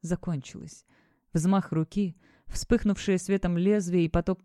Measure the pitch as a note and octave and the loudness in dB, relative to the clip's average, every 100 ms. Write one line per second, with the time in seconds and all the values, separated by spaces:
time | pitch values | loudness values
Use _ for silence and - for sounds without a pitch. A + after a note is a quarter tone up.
0 | E3+ F3 F3+ D3 - - D#3+ - _ _ | -6 -4 -4 -6 -8 -14 -16 -20 _ _
1 | _ _ _ E3 F3+ G3 - D#3+ D#3 G3+ | _ _ _ 0 2 2 2 -2 -2 -2
2 | F#3+ - _ _ - - - A#3 G#3 F#3+ | -4 -6 _ _ -10 -6 0 2 2 0
3 | - F#3 - G3 F3 E3+ F#3+ G#3 F3 F3+ | 0 0 0 0 0 0 2 2 2 2
4 | E3 F3 F3+ F3+ | 2 2 0 -4